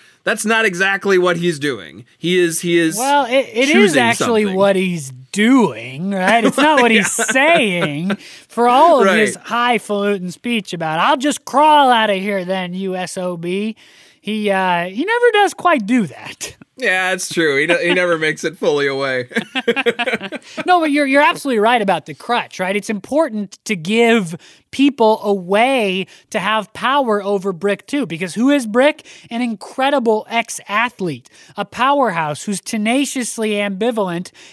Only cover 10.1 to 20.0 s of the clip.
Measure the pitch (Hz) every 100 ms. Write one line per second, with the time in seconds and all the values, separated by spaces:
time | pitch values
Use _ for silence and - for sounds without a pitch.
10.1 | 202 180 - 240 233 - 175 160 160 220
11.1 | 294 285 - - 262 311 294 269 233 220
12.1 | 190 202 196 180 190 180 185 190 185 180
13.1 | - 180 175 170 190 220 214 - - -
14.1 | _ 202 214 208 190 185 175 180 196 370
15.1 | 480 480 427 392 - 359 302 202 254 165
16.1 | - - - - - _ - 240 185 185
17.1 | 185 - 175 156 139 156 170 170 180 180
18.1 | 165 156 156 - 170 190 147 139 135 135
19.1 | 127 123 214 214 262 240 262 233 233